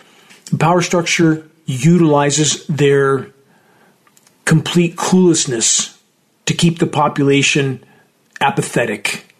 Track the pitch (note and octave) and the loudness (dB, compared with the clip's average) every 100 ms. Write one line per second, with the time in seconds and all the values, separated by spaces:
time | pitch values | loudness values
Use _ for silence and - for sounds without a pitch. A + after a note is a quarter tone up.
0 | _ _ _ - - - D#3 F3+ E3+ F3+ | _ _ _ -20 -8 -2 2 2 0 -2
1 | E3+ - E3 D#3 - _ - B2+ D3+ F3 | -2 0 2 0 -6 _ -10 0 2 4
2 | D#3+ C#3+ C#3+ C#3+ D3+ - - D3 C#3+ C#3 | 4 2 2 0 -2 -4 -6 0 2 2
3 | C3+ C3+ G#2 _ _ _ _ _ _ _ | 2 -2 -4 _ _ _ _ _ _ _
4 | _ _ _ _ - D#3+ - F3 E3+ - | _ _ _ _ 0 0 0 0 0 -2
5 | - F#3 F3+ D3+ C#3+ A#2 - - - - | 0 2 4 2 -2 -4 -2 -2 -6 -12
6 | _ _ _ _ - E3 E3+ E3 E3+ - | _ _ _ _ -8 0 0 0 -4 -2
7 | D3 D3 C#3 C#3 C3+ D3+ C#3 C3 - _ | -2 0 0 2 0 0 -2 -6 -14 _
8 | _ _ _ - C#3 D3 - C#3 A2+ G#2+ | _ _ _ -6 -4 -2 -4 -4 -4 -6
9 | - - - _ | -8 -10 -14 _